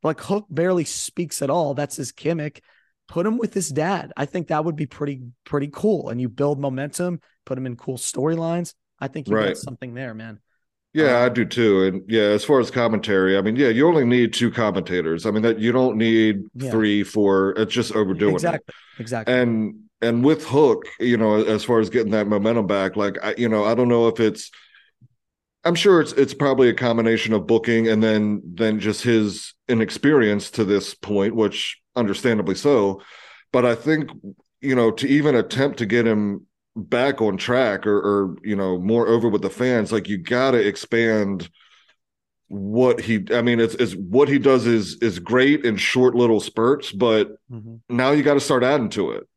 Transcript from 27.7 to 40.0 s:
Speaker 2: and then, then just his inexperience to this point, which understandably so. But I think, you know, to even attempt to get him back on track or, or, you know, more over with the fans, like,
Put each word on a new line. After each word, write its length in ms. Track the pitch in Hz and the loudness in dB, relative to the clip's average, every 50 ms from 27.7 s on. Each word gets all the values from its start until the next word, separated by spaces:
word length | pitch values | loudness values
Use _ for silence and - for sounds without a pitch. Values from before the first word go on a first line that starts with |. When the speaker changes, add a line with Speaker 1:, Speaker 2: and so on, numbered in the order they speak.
| 117 113 113 113 | 0 2 2 2
Speaker 2:
and 140 | 113 107 110 | 2 2 4
then, 380 | 113 110 107 107 104 104 98 98 | 2 2 2 2 0 -2 -4 -6
then 360 | - 90 82 113 110 107 107 | -12 -6 -2 0 0 0 0
just 220 | 95 107 104 - - | -2 -4 -4 -2 0
his 500 | 123 117 113 107 104 95 - - - - _ _ - | 2 2 2 2 0 -4 -8 -14 -18 -20 _ _ -2
inexperience 840 | 127 113 110 95 - - - 139 156 139 117 107 104 104 101 - - | 0 0 0 -2 -4 -2 0 2 4 4 4 4 0 -2 -4 -6 -4
to 120 | - 110 | -2 0
this 300 | 95 101 98 98 - - | 2 2 0 0 -4 -14
point, 400 | _ - - 104 101 98 104 113 | _ -8 -4 -2 0 0 -2 0
which 440 | 113 107 101 - - - - - _ _ _ _ | 0 0 0 0 -4 -8 -8 -10 _ _ _ _
understandably 580 | 123 117 101 101 - - 127 117 107 101 90 95 | -2 -2 -2 -2 -2 0 0 0 0 -2 -4 -4
so. 480 | - - 147 143 120 104 98 95 98 - - - - - - - - _ _ - | -2 0 2 2 4 2 0 -2 -4 -12 -20 -20 -20 -20 -20 -20 -20 _ _ 0
But 140 | 127 123 | 2 2
I 80 | 123 117 | 2 0
think, 360 | 113 - 147 160 156 147 120 - - - 98 95 _ _ _ _ _ | 0 0 -2 -2 -2 -2 -8 -12 -18 -18 -18 -20 _ _ _ _ _
you 160 | - 139 131 | -4 -2 0
know, 160 | 127 117 113 107 | 2 2 2 2
to 160 | - 131 139 | 0 0 2
even 260 | 135 147 147 151 135 | 2 2 2 2 2
attempt 440 | 117 110 113 - 123 139 143 143 - | 2 0 0 -2 -2 -2 -2 -2 -4
to 80 | 117 | -4
get 200 | 101 110 120 117 | 0 0 2 2
him 400 | 117 110 107 104 101 101 - - _ _ _ _ _ _ | 2 2 2 0 -2 -4 -6 -10 _ _ _ _ _ _
back 440 | 113 98 78 - 120 127 139 135 - | -14 -8 -4 -2 0 0 0 0 0
on 160 | 113 107 95 | -2 -2 -2
track 500 | 95 - - 123 127 131 113 101 95 - | -4 -4 -2 0 0 2 0 -2 -2 0
or, 120 | 107 104 101 | 0 0 2
or, 380 | - 101 101 101 98 95 82 - - | 2 2 0 0 0 -2 -4 -10 -6
you 100 | 104 104 | -6 -4
know, 240 | 98 98 95 90 90 | -2 -2 -2 -2 -2
more 300 | 90 98 113 117 117 104 | 0 0 2 2 4 4
over 200 | 117 117 113 117 | 2 2 2 0
with 140 | 101 104 - | 0 0 -2
the 80 | - | -4
fans, 400 | - - 123 127 127 117 107 - | -4 -2 -2 0 0 0 0 0
like, 180 | 113 107 | -2 -4